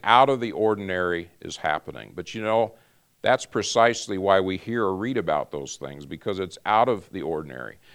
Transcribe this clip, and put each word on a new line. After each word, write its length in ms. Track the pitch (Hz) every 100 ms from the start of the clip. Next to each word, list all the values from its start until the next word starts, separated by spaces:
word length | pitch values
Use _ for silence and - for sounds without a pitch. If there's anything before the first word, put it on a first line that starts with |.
out 260 | - 120 135
of 100 | 131
the 120 | 117
ordinary 800 | 76 110 104 98 90 90 85 85 _
is 160 | - -
happening. 540 | 80 76 - 62 53 -
But 200 | 87 113
you 80 |
know, 320 | 107 113 110 - _ _ _ _
that's 240 | 107 131 -
precisely 720 | 117 101 120 117 113 - 98
why 200 | 98 98
we 160 | 92 92
hear 260 | - 117
or 120 | 101 95
read 220 | 117 123
about 320 | 82 76 -
those 280 | 76 67 -
things, 280 | 69 71 71
because 320 | 80 - 95
it's 220 | 92 - -
out 200 | 107 123
of 240 | 107 87
the 120 | 95
ordinary. 560 | 73 82 76 64 57 - _